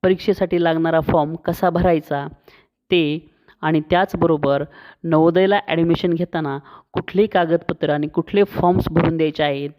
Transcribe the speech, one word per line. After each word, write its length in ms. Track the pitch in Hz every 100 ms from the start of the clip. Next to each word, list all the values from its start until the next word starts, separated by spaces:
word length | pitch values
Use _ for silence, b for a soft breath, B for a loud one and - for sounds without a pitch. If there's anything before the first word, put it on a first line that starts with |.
परीक्षेसाठी 600 | 185 185 - 190 180 175
लागणारा 360 | 170 160 165 160
फॉर्म 340 | 156 160 147
कसा 360 | 165 - 170 185
भरायचा 560 | 170 180 165 147 143 143 - b b b
ते 560 | _ - 180 156 151 - b b b
आणि 200 | 156 160 151
त्याचबरोबर 720 | 175 196 180 170 156 143 139 147 B B B
नवोदयला 560 | 165 156 165 170 190 202 -
ॲडमिशन 440 | 165 165 165 180
घेताना 460 | 170 175 170 151 139 - B B
कुठली 340 | - - 185 214
कागदपत्रं 680 | 190 170 170 - 170 151
आणि 120 | 147 151
कुठले 380 | 156 165 202
फॉर्म्स 440 | 202 - 175 180 -
भरून 280 | 160 165 160
द्यायचे 260 | 156 151
आहेत, 280 | 147 139 143